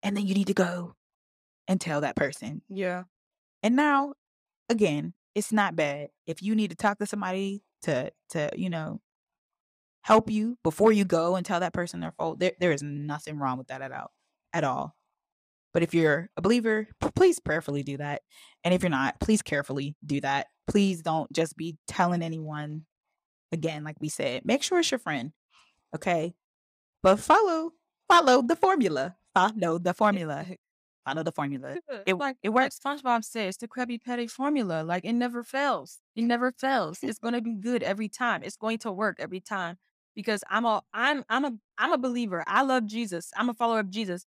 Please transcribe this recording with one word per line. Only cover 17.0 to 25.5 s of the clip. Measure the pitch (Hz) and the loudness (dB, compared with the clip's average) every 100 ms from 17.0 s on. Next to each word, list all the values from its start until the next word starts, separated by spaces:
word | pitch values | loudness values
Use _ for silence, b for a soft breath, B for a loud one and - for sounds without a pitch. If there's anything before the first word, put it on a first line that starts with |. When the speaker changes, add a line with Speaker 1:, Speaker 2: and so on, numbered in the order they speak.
Speaker 1:
p-, | 302 - | -4 4
please | 370 330 | 6 4
prayerfully | - 156 160 143 | -2 -2 -2 -4
do | 139 139 | -4 -6
that. | 147 143 _ b b b | -6 -8 _ b b b
And | 170 | 0
if | 180 | 2
you're | 180 | 2
not, | 139 135 - | 2 0 0
please | - 214 | 2 2
carefully | - 143 143 139 139 151 | 2 -4 -2 -4 -6 -10
do | 151 143 | -4 -4
that. | 139 139 - _ - | 0 -2 -2 _ 0
Please | 208 196 180 | 4 4 2
don't | 165 160 - | -2 -2 -2
just | - 160 - | -2 -2 -4
be | 160 156 - | -10 -10 -12
telling | - 175 175 | 0 2 2
anyone. | 165 160 156 151 151 156 156 _ _ _ _ _ _ | -4 -8 -8 -8 -8 -10 -14 _ _ _ _ _ _
Again, | 165 156 151 | -4 -4 -6
like | 151 151 | -10 -8
we | 151 | -8
said, | - 139 127 | -4 -4 -4
make | - 262 | 0 0
sure | - 359 | 2 2
it's | 330 | 2
your | 254 | -2
friend, | - 147 131 _ _ | -4 -6 -6 _ _